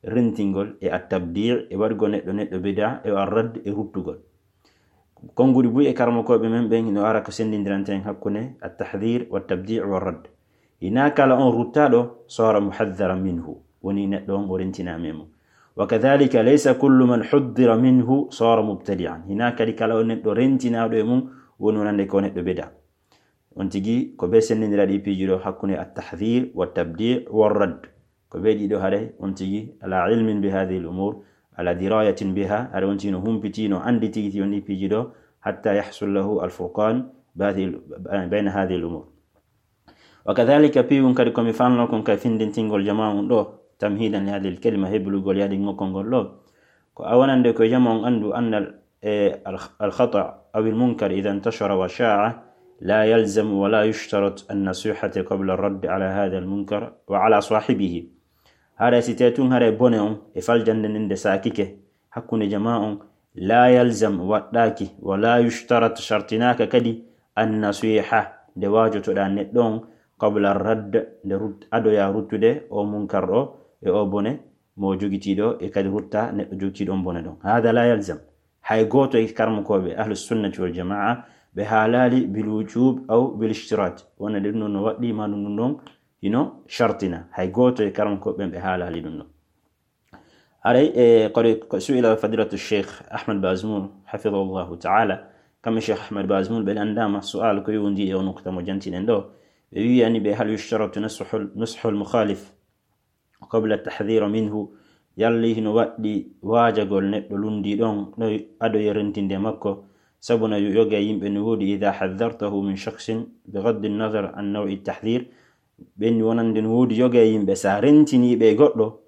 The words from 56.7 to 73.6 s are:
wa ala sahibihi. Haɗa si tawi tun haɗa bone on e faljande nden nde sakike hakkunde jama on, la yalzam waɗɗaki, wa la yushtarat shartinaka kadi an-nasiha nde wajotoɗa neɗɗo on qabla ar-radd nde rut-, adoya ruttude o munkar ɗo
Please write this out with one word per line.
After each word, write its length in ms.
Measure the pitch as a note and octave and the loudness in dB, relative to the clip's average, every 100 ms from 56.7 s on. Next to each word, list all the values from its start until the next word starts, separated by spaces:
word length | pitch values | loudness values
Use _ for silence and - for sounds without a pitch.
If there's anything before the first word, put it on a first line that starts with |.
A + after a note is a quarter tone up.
| G#2 A#2 - - | -6 -6 -14 -4
wa 180 | G2 G#2+ | 0 4
ala 160 | G#2 | 4
sahibihi. 800 | G2+ G#2+ - G#2+ F#2+ E2+ - _ _ _ _ _ _ _ | 4 0 2 0 0 -4 -10 _ _ _ _ _ _ _
Haɗa 200 | A#2 B2 | 4 4
si 140 | A#2+ A2+ | 2 2
tawi 180 | B2 | 2
tun 160 | A#2+ C3 | 4 2
haɗa 220 | B2+ A#2 G#2+ | 4 4 4
bone 220 | B2 A2+ | 4 4
on 140 | G#2 G#2+ - | 0 -4 -10
e 80 | F2+ | -10
faljande 460 | G#2 A#2+ A2 A2 G#2+ | 0 2 2 0 -2
nden 180 | G#2+ G#2 | -4 -4
nde 100 | F#2+ | -2
sakike 500 | G#2+ F#2+ A#2 G#2+ G2 - _ _ _ | 0 0 -2 -2 -4 -6 _ _ _
hakkunde 400 | - - A2+ G2+ | -14 -6 -4 -2
jama 300 | G2+ A2+ A#2 | -2 -2 -2
on, 200 | G#2+ G#2 - _ _ - | -4 -8 -14 _ _ -8
la 340 | F#2 A#2+ B2 | 2 6 8
yalzam 480 | B2 B2 G#2+ G#2+ G2 | 8 6 4 0 0
waɗɗaki, 800 | F#2 G#2+ - A#2 A2+ - F#2+ - | 0 -2 0 2 2 0 -10 -8
wa 160 | G2 G2 | -4 0
la 220 | A2+ A#2+ | 2 4
yushtarat 580 | A#2+ A#2 - A#2+ A2+ - | 2 0 2 4 4 0
shartinaka 720 | - G#2+ - A2 A#2+ A#2+ G#2+ | -2 -4 -2 0 2 2 2
kadi 360 | B2 A#2 A2+ - _ _ - | 2 0 -4 -12 _ _ -2
an-nasiha 840 | A2 G#2+ G#2 G2+ A2 G#2+ G2 A2+ G2 - _ - | 0 0 -2 -2 2 2 2 0 0 -10 _ -6
nde 120 | G2 | 2
wajotoɗa 640 | A2 A2+ G#2+ G2 F#2+ F#2+ | 4 4 2 -2 0 0
neɗɗo 320 | G2 G2 A#2 | -2 0 0
on 200 | A#2 A2 - _ _ _ | 0 -2 -8 _ _ _
qabla 300 | G#2+ G#2 G2+ | 0 2 2
ar-radd 420 | G2 G2+ A2 G#2 A2 - - | 0 0 -2 0 -2 -2 -10
nde 120 | G2+ G2 | -6 -4
rut-, 320 | G#2+ G2 - | -4 -10 -4
adoya 400 | A#2 A2 G#2+ G2 | 0 2 2 2
ruttude 560 | G#2 G2+ G#2+ A2 C#3+ - | -2 -4 2 2 2 -6
o 140 | G#2 | -6
munkar 420 | G#2 G#2 G2 G2 F#2 | -4 -4 -4 -2 0
ɗo 160 | G#2 C#3+ - | 0 -2 -8